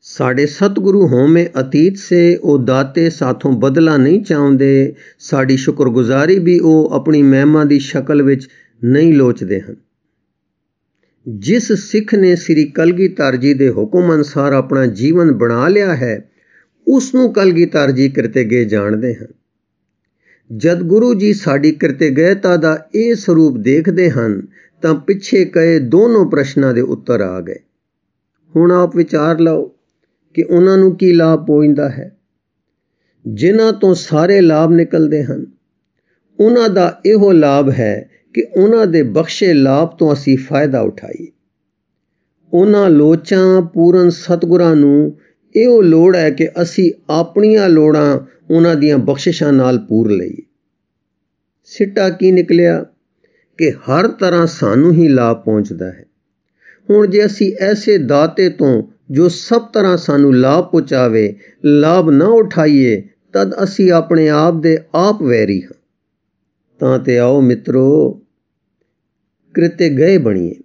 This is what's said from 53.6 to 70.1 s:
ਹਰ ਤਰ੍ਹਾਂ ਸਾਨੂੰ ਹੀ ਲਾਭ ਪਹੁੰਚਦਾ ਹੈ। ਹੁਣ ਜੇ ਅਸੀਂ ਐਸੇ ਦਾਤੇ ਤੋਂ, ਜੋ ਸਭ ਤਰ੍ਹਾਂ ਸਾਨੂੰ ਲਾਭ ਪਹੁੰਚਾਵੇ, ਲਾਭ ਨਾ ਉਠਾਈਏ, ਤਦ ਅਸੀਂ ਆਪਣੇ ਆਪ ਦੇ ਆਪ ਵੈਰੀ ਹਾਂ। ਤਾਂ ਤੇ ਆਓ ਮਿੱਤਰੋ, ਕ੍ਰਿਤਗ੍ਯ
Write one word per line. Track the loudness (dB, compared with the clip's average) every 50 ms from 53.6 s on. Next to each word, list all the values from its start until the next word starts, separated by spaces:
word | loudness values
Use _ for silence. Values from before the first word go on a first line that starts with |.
| -4 -4
ਹਰ | -4 -6 -6 -4 -2 0 0 -2
ਤਰ੍ਹਾਂ | -2 -2 -2 0 0 0 0
ਸਾਨੂੰ | -2 -2 -4 -2 0 2 2 2 4
ਹੀ | 4 4 2 2
ਲਾਭ | 2 2 2 0 -2 -2 -4
ਪਹੁੰਚਦਾ | -4 -4 -4 -4 -6 -8 -10 -10 -12
ਹੈ। | -12 -18 -20 _ _ _ _ _ _ _ _ _ _ _ _ -20 _ _ _ 0
ਹੁਣ | 2 2 2
ਜੇ | 2 0 0 0
ਅਸੀਂ | 0 -2 -2 -2 -2 -2 -4
ਐਸੇ | -2 -2 -2 -2 0 0 0 0
ਦਾਤੇ | 0 0 0 0 0 0 0 -2 -2 -2
ਤੋਂ, | 0 0 0 0 0 0 -2 -6 _ _ _ -6
ਜੋ | -2 0 0 0
ਸਭ | 0 -4 -4 -2 -2 -2 -2 -2
ਤਰ੍ਹਾਂ | -4 -2 0 0 0
ਸਾਨੂੰ | -2 -2 -2 0 2 2 4 4
ਲਾਭ | 2 2 2 2 0 -2
ਪਹੁੰਚਾਵੇ, | 0 -2 -2 -2 0 -2 0 0 0 0 0 0 -2 -4 -10 _ -20 _ _ 0
ਲਾਭ | 2 2 4 2 2 2 2 2 2
ਨਾ | 2 2 4
ਉਠਾਈਏ, | 4 2 2 2 0 -2 0 0 2 2 2 2 0 -2 -4 -6 -14 _ _ _ _
ਤਦ | -4 -4 -4 -4 -4 -6 -6
ਅਸੀਂ | -6 -2 0 2 2
ਆਪਣੇ | 2 2 0 0 0 2 2 2
ਆਪ | 0 0 0 0 -2 0
ਦੇ | 0 0 -2 -2 -4 _ -4
ਆਪ | -2 0 0 -2 -2
ਵੈਰੀ | -2 -2 0 0 0 -2 -2 -6
ਹਾਂ। | -6 -12 -20 _ _ _ _ _ _ _ _ _ _ _ _ _ _ _ _ _ _ _ _ _
ਤਾਂ | -4 -2 -2 -2
ਤੇ | -2 -2 -2 0
ਆਓ | 0 0 2 2
ਮਿੱਤਰੋ, | 2 0 0 -2 -6 -4 -2 0 0 2 2 2 0 -2 -4 -10 _ _ _ _ _ _ _ _ _ _ _ _ _ _ _ _ _ _ _ _ _ _ _ _ _ _ _
ਕ੍ਰਿਤਗ੍ਯ | -2 -2 -2 0 -2 -2 -2 0 0 0 2